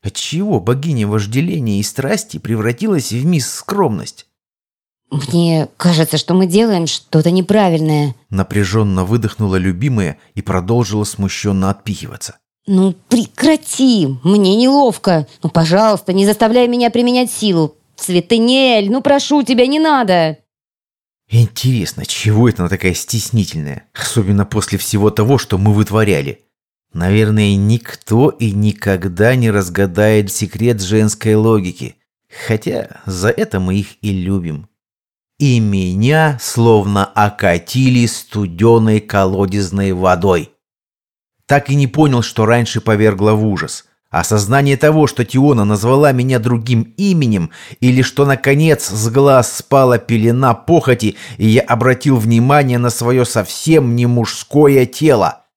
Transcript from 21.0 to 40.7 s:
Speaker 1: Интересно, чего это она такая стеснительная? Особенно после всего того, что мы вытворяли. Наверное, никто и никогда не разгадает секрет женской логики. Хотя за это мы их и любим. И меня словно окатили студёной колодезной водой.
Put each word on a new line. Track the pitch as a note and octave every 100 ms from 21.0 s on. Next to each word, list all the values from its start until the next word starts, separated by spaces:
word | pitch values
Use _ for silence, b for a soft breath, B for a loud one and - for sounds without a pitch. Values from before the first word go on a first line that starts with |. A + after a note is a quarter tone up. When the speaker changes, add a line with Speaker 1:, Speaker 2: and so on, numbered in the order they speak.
| _ _ _
Speaker 1:
Интересно, | A2+ A#2 - B2+ B2 E2+ - -
чего | - A2 G#2+ A#2+
это | G#2
она | F2
такая | F#2+ F#2
стеснительная? | E2+ - A2+ - A#2 F#2+ D#2 D2 C#2+ _
Особенно | - - A#2+ F#2+ G2+ G2+
после | G#2+ - G2
всего | - G#2 G#2+
того, | G#2 G#2+ C#3
что | - F#2
мы | G#2
вытворяли. | G#2 G#2 G#2 G#2 E2 C#2 A1 _ _ _ _ _
Наверное, | E2 F2+ G#2+ G#2+ G#2+ G2+ G2
никто | G2+ A2+ - - - A2 C#3
и | - A#2
никогда | G2+ G#2+ G#2 G2+ F#2+ F#2 F2 A2 B2+
не | A2+
разгадает | G#2 F2+ E2+ G2 F2 G#2+ G#2+ G2+
секрет | - G2 - A#2 A2
женской | F#2 G#2+ G#2+ - A2 G#2+
логики. | A2 A2 F2+ - B1 - _ _ _ - -
Хотя | A2 - - - - -
за | F#2 G2+
это | - A3 G2
мы | F#2 G2
их | G2 -
и | G#2
любим. | F#2+ F2+ G2 E2+ D2 G#2 _ _ _ _ _ _ _
И | C#3+ A#2+
меня | G#2+ G2 F#2 F#2 A#2 D#3 D#3 C3
словно | - A#2+ A#2 G#2+ G2 G2+ G2
окатили | - G#2 G#2 F#2+ F2 - B2+ C3 B2 A#2
студёной | - - G#2 G2 E2+ A2+ A#2 A2 G#2+
колодезной | G#2+ G2+ F#2+ F#2+ G2 G2+ F#2+ G2 G2
водой. | F2+ F#2 F2+ G2 F2 D2+ _ _